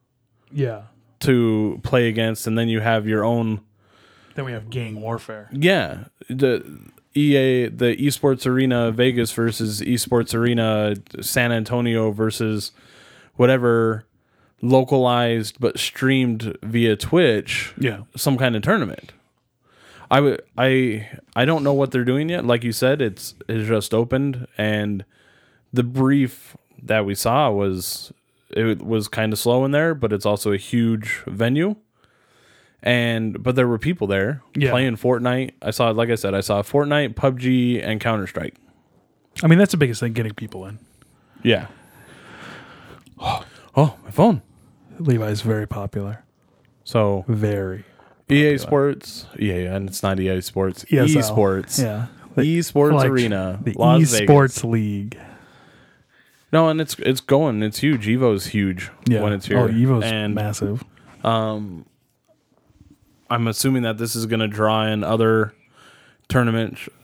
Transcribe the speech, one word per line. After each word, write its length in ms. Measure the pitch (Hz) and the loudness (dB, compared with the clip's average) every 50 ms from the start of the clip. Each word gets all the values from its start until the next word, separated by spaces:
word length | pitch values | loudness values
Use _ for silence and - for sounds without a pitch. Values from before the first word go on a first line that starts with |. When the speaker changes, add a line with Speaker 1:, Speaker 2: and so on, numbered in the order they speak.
| _ _ _ _ _ _ _ _ _ _ | _ _ _ _ _ _ _ _ _ _
Speaker 1:
Yeah. 320 | 139 147 135 120 110 104 107 - _ _ _ _ _ - | -6 -4 -4 -4 -6 -10 -16 -20 _ _ _ _ _ -6
Speaker 2:
to 600 | - 143 131 120 117 113 110 107 107 104 - - | 0 0 2 2 2 2 0 0 -2 -2 -4 -6
play 260 | - - - 123 120 117 | -4 0 2 2 2 2
against, 380 | 107 113 113 113 110 - - | 0 0 -2 -2 -2 -4 -4
and 100 | 113 110 113 | -2 -2 0
then 100 | 117 117 | 0 0
you 120 | 113 110 | 0 0
have 260 | 107 117 113 110 104 | 0 0 0 0 0
your 160 | 110 107 107 104 | 0 0 0 0
own 360 | 117 117 117 113 110 110 104 - _ _ _ _ _ _ _ _ _ _ _ _ _ - | 0 0 0 -2 -2 -4 -6 -8 _ _ _ _ _ _ _ _ _ _ _ _ _ -12
Speaker 1:
Then 100 | - 135 | -12 -10
we 60 | 127 | -10
have 180 | 120 110 107 113 | -10 -12 -12 -10
gang 300 | 120 127 117 110 110 107 | -10 -10 -8 -8 -10 -10
warfare. 480 | 110 113 117 113 - - 110 107 104 - | -8 -8 -8 -8 -10 -14 -16 -16 -16 -12
Speaker 2:
Yeah. 520 | 135 143 151 180 196 165 98 73 - 90 104 - _ - - - | -6 0 2 2 2 2 0 -4 -6 -12 -16 -20 _ -20 -14 -10
The 360 | 123 131 139 127 120 - - 67 73 - - - _ _ _ _ - | -4 0 2 2 2 0 -4 -8 -20 -20 -20 -20 _ _ _ _ -2
E 220 | 143 147 147 139 | 0 2 4 4
A, 320 | 135 131 131 127 123 123 110 | 4 4 4 2 2 0 -2
the 260 | 110 117 123 120 113 | -2 0 0 0 0
Esports 500 | - 135 143 127 - - 143 135 127 - | 2 0 -2 -2 0 0 0 0 2 0
Arena 440 | 131 127 131 135 131 123 120 117 117 | 0 0 2 2 2 2 0 0 0
Vegas 420 | 110 117 123 131 120 120 117 110 | 2 2 2 2 2 0 -2 -2
versus 500 | - - 117 117 110 - 113 107 107 101 | -2 -2 -2 -2 -2 -2 -4 -4 -4 -4
Esports 500 | - - 123 113 - - 123 117 113 - - | -2 -2 -2 -2 -2 0 0 0 0 0 -2
Arena 600 | 113 117 120 120 117 113 110 110 107 107 107 104 98 - _ - - | 0 0 0 2 2 0 0 0 0 0 -2 -2 -4 -8 _ -14 -10
San 320 | - - - 131 120 120 | -8 -2 0 0 0 2
Antonio 580 | 120 113 110 107 123 123 120 120 113 113 110 110 | 0 -2 -2 -2 -2 -2 0 0 0 0 0 -2
versus 600 | 104 107 110 110 107 - 113 110 110 104 98 - _ _ - - - - - - - - _ _ _ | -2 -2 -2 -2 -2 -2 -4 -2 -2 -4 -6 -8 _ _ -20 -20 -20 -20 -20 -20 -20 -20 _ _ _
whatever, 720 | - 123 123 131 131 120 120 117 117 113 113 110 107 - _ _ _ _ _ _ _ _ _ _ - | 2 4 4 4 4 2 2 2 2 2 0 -2 -4 -8 _ _ _ _ _ _ _ _ _ _ -6
localized 920 | - 123 131 131 131 131 143 131 127 123 120 120 120 117 117 113 107 - - - | 0 4 4 4 4 4 2 2 4 4 2 2 2 0 0 -2 -2 -6 -6 -4
but 180 | 123 117 - - | -4 -2 -2 -2
streamed 760 | - - - - 135 131 135 131 127 123 113 110 110 110 - - | -6 -6 -6 -2 0 2 2 2 2 0 -2 -4 -6 -8 -10 -10
via 340 | - 107 113 117 117 113 107 | -8 -2 0 2 2 2 2
Twitch. 760 | 98 - - - 175 175 135 110 104 - - - - - - - | 0 -2 0 2 4 4 4 2 0 -2 -4 -6 -6 -6 -8 -6
Speaker 1:
Yeah. 260 | - 131 120 104 104 104 _ - | -4 -4 -4 -4 -6 -14 _ -8
Speaker 2:
Some 220 | 131 - 147 135 123 | -4 0 0 0 2
kind 180 | 135 127 117 | 2 0 0
of 60 | 107 | 0
tournament. 500 | 104 143 214 214 135 90 - - - - - _ _ _ _ _ _ _ _ _ _ _ _ _ - - - - - - | 0 0 0 0 -2 -4 -8 -12 -16 -20 -20 _ _ _ _ _ _ _ _ _ _ _ _ _ -20 -20 -20 -14 -4 0
I 100 | - 135 | 2 4
would, 220 | 143 139 104 - - _ - | 4 4 2 -2 -6 _ -4
I, 520 | - 127 131 131 131 127 123 104 110 110 - - - - _ - | 0 2 2 2 2 2 0 -2 -6 -8 -12 -16 -20 -16 _ -2
I 80 | - 127 | 0 2
don't 180 | 143 165 156 | 2 2 0
know 120 | 139 143 139 | 0 0 0
what 160 | 139 139 131 | 0 0 0
they're 140 | 127 127 120 | 0 0 0
doing 260 | 123 127 139 156 160 | 0 0 -2 -2 -2
yet. 160 | 175 175 - | -4 -4 0
Like 180 | 120 120 120 117 | 0 0 0 0
you 80 | 120 | -4
said, 300 | 110 - 123 127 139 151 | -2 0 0 0 2 2
it's, 320 | 131 110 92 - - - - - - | -2 -4 -4 -8 -14 -16 -16 -16 -10
it's 220 | - 113 113 107 107 | -6 -4 -4 -2 0
just 240 | 113 107 98 - | 0 -2 -2 0
opened, 540 | 110 110 117 117 131 131 139 143 131 123 123 - _ | 0 0 0 0 0 -2 -2 -2 -4 -6 -10 -12 _
and 480 | - 107 107 107 107 104 104 104 95 95 _ _ _ _ _ _ _ _ _ _ _ _ - | -4 -2 -2 -2 -2 -2 -4 -4 -6 -8 _ _ _ _ _ _ _ _ _ _ _ _ -6
the 120 | - 123 | -2 -2
brief 720 | 120 120 127 135 131 131 139 143 131 120 - - - - - - _ _ _ - | -2 -2 0 0 2 4 4 2 2 0 -4 -10 -20 -20 -20 -20 _ _ _ -14
that 220 | 123 107 107 110 104 | -4 -2 0 0 0
we 100 | 98 101 | -2 -4
saw 360 | - - 113 123 139 151 127 | -2 0 0 2 2 2 2
was, 600 | 104 101 101 98 95 92 90 - - - - - - _ _ _ _ _ _ - | 0 0 0 -2 -2 -4 -6 -8 -10 -12 -14 -18 -20 _ _ _ _ _ _ -8
it 320 | - 104 113 113 107 - | -4 -2 0 0 -2 -2
was 260 | - 104 113 110 101 - | -4 -4 -4 -4 -4 -4
kinda 280 | - - 110 110 107 | -4 -4 -2 -2 -2
slow 300 | 101 - 120 120 127 135 | -2 0 2 2 2 2
in 60 | 135 | 0
there, 220 | 143 147 160 165 160 | 0 0 0 0 -2
but 180 | 139 120 107 104 | -2 -2 -2 -2
it's 100 | 98 - | -2 0
also 260 | 104 104 98 - 107 | 0 -2 0 0 -2
a 40 | 101 98 | -2 -2
huge 640 | - - - 120 117 113 113 110 110 110 - - - | -4 -2 0 0 2 2 0 -2 -4 -8 -10 -10 -10
venue. 500 | - - 98 113 120 131 151 170 208 208 208 _ _ _ _ _ _ _ _ _ _ _ _ _ _ _ _ _ _ _ _ - | -10 -4 -2 0 0 0 0 0 -2 -4 -6 _ _ _ _ _ _ _ _ _ _ _ _ _ _ _ _ _ _ _ _ -2
And, 560 | - 123 120 120 117 117 113 113 107 - - | 0 0 2 2 0 -2 -2 -4 -4 -6 -4
but 120 | 107 123 123 | -2 -2 2
there 140 | 131 127 120 | 2 2 2
were 100 | 117 107 | 0 -2
people 300 | - 147 180 - 110 98 | -2 -4 -4 -2 -2 0
there 340 | 98 98 98 113 147 135 - _ - | 0 0 0 0 -4 -6 -10 _ -4
Speaker 1:
Yeah. 140 | - 143 127 | -2 0 2
Speaker 2:
playing 240 | 117 123 131 131 113 | 2 2 0 0 -2
Fortnite. 560 | 107 - 123 127 117 120 123 123 131 131 123 - - | -2 0 0 0 2 0 0 -2 -2 -4 -6 -10 -8
I 80 | - 107 | -6 -6
saw, 200 | 107 - 123 117 | -2 0 0 0
like 200 | 110 110 117 117 | 2 2 0 0
I 60 | 117 | 0
said, 180 | 110 - 98 98 | -2 0 -2 -2
I 60 | 98 | -2
saw 220 | 101 - 107 101 | 0 0 0 -2
Fortnite, 520 | 101 - - 143 147 147 147 147 147 117 - | -2 0 0 0 0 2 0 0 0 -2 -4
pub 240 | - - 135 131 123 | 0 0 0 0 0
G, 420 | 127 127 127 127 123 123 123 107 | 0 0 2 2 2 2 0 -2
and 200 | - - 110 107 | -2 -4 -4 -2
Counter-Strike. 560 | - 120 113 107 95 - - 90 82 - - _ _ _ _ _ _ _ _ _ _ _ _ _ _ _ - - | -2 -2 -2 -2 -4 -6 -6 -8 -8 -8 -12 _ _ _ _ _ _ _ _ _ _ _ _ _ _ _ -8 0
Speaker 1:
I 40 | - | 6
mean, 120 | 160 165 180 | 6 8 8
that's 100 | 202 - | 6 4
the 60 | - | 4
biggest 240 | 165 147 123 113 - | 2 0 0 0 -4
thing, 120 | 123 120 113 | -6 -6 -4
getting 200 | 120 117 110 104 | -4 -6 -6 -6
people 320 | - 113 104 - 95 92 | -10 -12 -12 -12 -14 -14
in. 120 | 98 107 110 - _ _ _ _ _ _ _ _ _ _ - - | -14 -16 -18 -20 _ _ _ _ _ _ _ _ _ _ -2 2
Speaker 2:
Yeah. 240 | 123 110 92 - - - - - - - - - - - - - - - - - - - - - - - - - - - - - - - - | 2 2 2 0 -8 -18 -20 -20 -20 -20 -20 -20 -20 -20 -20 -20 -20 -20 -20 -20 -20 -20 -20 -20 -20 -20 -20 -20 -20 -20 -20 -20 -20 -16 -10
<gasps> 260 | - - - - - - - - - - - | -6 -6 -6 -6 -8 -14 -20 -20 -14 -4 2
Oh, 220 | 135 151 143 - - - | 2 2 2 2 -6 -16
my 60 | - | -6
phone. 320 | 98 - 175 233 185 107 - _ _ _ _ _ _ _ _ - - - | 0 4 4 4 4 0 -4 _ _ _ _ _ _ _ _ -20 -12 -6
Speaker 1:
Levi's 420 | 170 147 123 110 110 107 107 104 | 0 0 0 0 0 -2 -4 -4
very 240 | 113 117 110 107 104 | -2 -2 -2 -2 -4
popular. 580 | - - 107 101 98 - 104 98 101 110 - _ _ _ _ _ _ _ _ _ _ _ _ - | -6 -8 -8 -8 -8 -8 -8 -8 -8 -10 -12 _ _ _ _ _ _ _ _ _ _ _ _ -12
Speaker 2:
So, 400 | - - 117 107 101 101 95 90 - | -2 0 0 2 2 0 -2 -2 -2
Speaker 1:
Very 560 | 113 107 107 104 104 98 98 95 92 104 - _ _ _ - _ _ _ _ - | -2 0 0 -2 -2 -2 -4 -6 -8 -10 -14 _ _ _ -20 _ _ _ _ 2
Speaker 2:
E 140 | 139 143 147 | 4 4 4
A 60 | 147 | 4
Speaker 1:
popular. 60 | 147 135 | 2 0
Speaker 2:
Sports, 680 | - - 147 139 139 143 135 - - - - - - - - - | 0 0 0 2 2 0 -2 -4 -8 -18 -18 -18 -18 -14 -8 -4
E 100 | 107 104 | -2 -2
A, 240 | 90 90 90 90 95 | -2 -2 -4 -4 -4
and 140 | 98 98 95 | -6 -6 -6
it's 140 | 98 - | -8 -4
not 160 | - 98 95 95 | -2 -2 0 0
E 80 | 92 95 | 0 -2
A 120 | 92 92 | -2 -2
Sports, 420 | 92 - - 95 95 95 90 - - - | -4 -6 -4 -4 -4 -4 -4 -8 -4 0
Speaker 1:
E 60 | - 135 | 2 4
S 160 | 123 151 156 | 4 4 4
L. 60 | 139 | 2
Speaker 2:
eSports. 560 | 117 107 110 113 104 98 95 95 90 - - - | 2 2 2 2 4 4 2 0 -4 -4 -2 -2
Speaker 1:
Yeah. 240 | 131 110 104 107 120 - - - - - - | -2 -2 -2 -6 -6 -8 -10 -18 -16 -6 -2
Speaker 2:
Esports 580 | 139 131 151 165 170 160 - - 147 143 151 151 | 0 2 2 2 0 0 0 2 4 4 6 6
Speaker 1:
Like, 160 | 143 131 131 | 4 4 4
Speaker 2:
Arena, 500 | 135 127 120 110 101 95 95 92 92 101 | 2 2 2 0 0 -2 -4 -4 -6 -6
Speaker 1:
the 100 | - 120 98 | -6 -4 0
Speaker 2:
Las 260 | - 113 - 160 165 | 4 6 6 8 8
Speaker 1:
eSports 160 | 160 135 117 107 104 - 147 143 139 131 - - | 6 4 4 2 6 8 8 8 6 4 0 -4
Speaker 2:
Vegas. 40 | - | -4
Speaker 1:
League. 540 | 117 117 113 107 104 104 101 101 110 - - - - - - - _ _ - - _ _ - _ _ _ _ _ _ _ _ _ _ _ _ _ - | -2 0 0 0 -2 -4 -6 -8 -10 -12 -16 -20 -20 -20 -20 -20 _ _ -20 -20 _ _ -20 _ _ _ _ _ _ _ _ _ _ _ _ _ 0
Speaker 2:
No, 160 | - 160 165 160 | 2 2 4 4
and 120 | 156 160 | 2 0
it's, 160 | 156 - - - | -2 -4 -6 -4
it's 220 | - - 131 127 | 0 0 0 0
going. 420 | - - 139 139 160 147 113 107 | 2 2 4 4 4 2 0 0
It's 160 | 107 107 107 - | -2 -2 -2 0
huge. 280 | 139 151 151 117 101 | 0 0 0 0 0
Evo's 400 | 107 117 127 131 120 107 98 - | 0 0 2 4 2 2 0 -2
huge 440 | - - 104 101 95 92 90 - - - - - 127 | -2 -2 0 0 0 -2 -4 -8 -14 -12 -4 0 2
Speaker 1:
Yeah. 140 | 117 107 | 2 2
Speaker 2:
when 100 | 101 104 | 2 0
it's 140 | 104 98 - | -2 -2 -2
here. 120 | - 104 123 | 0 2 2
Speaker 1:
Oh, 100 | 120 110 | 2 2
Evo's 360 | 113 113 123 131 131 117 107 | 2 2 2 2 2 2 0
Speaker 2:
And, 300 | 113 110 107 107 104 107 | 0 -2 -2 -2 -2 -2
Speaker 1:
massive. 500 | 107 104 104 104 - 104 101 104 123 - - _ _ - - - - - | -2 -4 -4 -4 -4 -4 -4 -4 -6 -8 -12 _ _ -20 -20 -14 -4 -2
Speaker 2:
um, 640 | 113 113 113 110 110 107 107 104 101 87 80 - _ _ _ _ _ _ _ _ _ _ _ _ _ _ _ _ _ _ _ - _ - _ _ _ _ _ _ - | 0 0 0 -2 -2 -4 -6 -8 -10 -14 -16 -18 _ _ _ _ _ _ _ _ _ _ _ _ _ _ _ _ _ _ _ -20 _ -20 _ _ _ _ _ _ -4
I'm 160 | - 120 117 113 | -2 0 0 0
assuming 340 | 107 - - 135 131 127 | -2 0 0 0 0 0
that 140 | 120 113 110 107 | 0 -2 -4 -4
this 160 | 117 117 - | -4 -6 -4
is 120 | 117 113 | -4 -4
gonna 220 | 110 113 110 110 107 | -2 0 0 -2 -2
draw 360 | 104 107 107 107 110 110 110 | 0 0 2 2 2 2 0
in 160 | 110 107 107 101 | 0 0 -2 0
other 500 | 76 113 113 113 110 113 110 107 107 - _ _ _ _ _ - - - - _ _ _ _ _ - | 0 2 2 4 4 4 4 2 0 -4 _ _ _ _ _ -20 -20 -20 -20 _ _ _ _ _ -2
tournaments, 600 | - 131 120 117 113 113 113 98 - - - - _ _ | 0 2 2 2 0 0 -2 -4 -6 -12 -16 -20 _ _